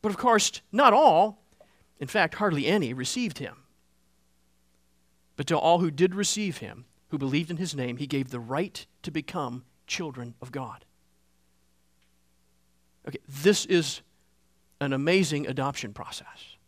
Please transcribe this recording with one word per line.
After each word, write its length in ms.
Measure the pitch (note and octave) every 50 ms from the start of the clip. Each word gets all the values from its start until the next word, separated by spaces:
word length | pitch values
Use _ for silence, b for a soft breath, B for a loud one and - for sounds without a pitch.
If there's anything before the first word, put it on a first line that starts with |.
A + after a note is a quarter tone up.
But 80 | - G#3+
of 80 | G3 -
course, 420 | - B3 A3+ G#3 - - - - _ _
not 220 | - A3+ C#4+ B3
all, 500 | G#3 C4 D#4 C4 D#3+ E3 G3 A3 G3+ _ _ _ b b b b b b b b _ _
in 100 | C#3+ C3
fact, 260 | - G#3+ F3 D3 -
hardly 320 | - G#3 G3+ D#3+ D3 B2+
any, 260 | C#3 G3 G#3+ D#3 A2+
received 460 | B2+ B2+ B2+ - - B3 B3 G#3 C#3+ -
him. 180 | D3 F#2 - - _ _ _ _ _ _ _ _ _ _ _ _ _ _ _ _ _ _ _ _ _ _ _ _ _ _ _ _ _ _ _ _ _ _ _
But 100 | - C#3
to 100 | - E3
all 220 | D3+ - D#3+ E3+ E3+
who 120 | F3 E3
did 240 | D3+ C3+ F3 F#3 F3+
receive 440 | G3 G3+ - - G#3 G#3+ F#3+ C3+ -
him, 260 | A2+ G2 - - - _ _ _ _ _
who 80 | -
believed 340 | C#3 C#3 C3+ C3+ D#3 E3+ D#3
in 60 | F3
his 180 | D#3 F#3 E3 D3+
name, 220 | C3+ B2+ A#2+ A#2+
he 100 | B2+ C#3+
gave 220 | C3 D3 C#3 C3 C3+
the 100 | B2+ A#2+
right 460 | A#2 A2+ C3 D3+ F#3 G3+ _ - - _ _ _
to 80 | - F3
become 540 | C#3+ D#3+ D3+ - - F3+ C#3+ A#2+ B2 B2 A#2+ _ _ _ _
children 480 | - - - F3 D3+ C3 B2+ A#2+ A#2+ A#2 _
of 100 | - B2+
God. 320 | A#2 C#3 C3 A#2 A2 - _ _ _ _ _ _ _ _ _ _ _ _ _ _ _ _ _ _ _ _ _ _ _ _ _ _ _ _ _ _ _ _ _ _ _ _ _ _ _ _ _ _ _ _ - C#3+
Okay, 100 | C3+ - _
this 380 | - C#3 C#3 D3 G3 G#3 - -
is 380 | - F#3 F3 D#3+ - - - _ _ _ _ _ _ _ _ _ _ _ _ _ _ _ _
an 120 | C#3+ C#3
amazing 540 | C3+ C3 C#3 E3 F3+ G3 F#3 C#3+ D3+ C#3+ D3
adoption 480 | - C3 C3+ C3+ C#3 C3 - - G2+ G2+
process. 600 | - - - - - - - - - - - - _ _